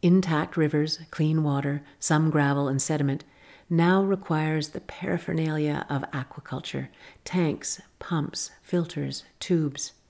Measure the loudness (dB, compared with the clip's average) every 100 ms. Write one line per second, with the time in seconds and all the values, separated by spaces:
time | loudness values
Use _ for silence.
0 | 6 6 4 0 0 0 2 2 0 -4
1 | -10 -2 0 2 2 0 0 -4 -8 -8
2 | 0 4 4 4 2 2 0 0 0 0
3 | 0 -2 -8 _ -20 -20 _ 2 4 4
4 | 4 0 0 0 0 0 -2 -8 -14 -10
5 | -4 -4 -2 -2 0 0 0 0 -2 -4
6 | -4 -6 -8 -12 -10 -8 -6 -8 -8 -14
7 | -20 -18 -4 0 0 0 -6 -8 -12 _
8 | -4 -2 -2 -6 -10 -12 -4 -2 -2 -4
9 | -6 -6 -14 _ 0 0 0 -4 -10 -10
10 | _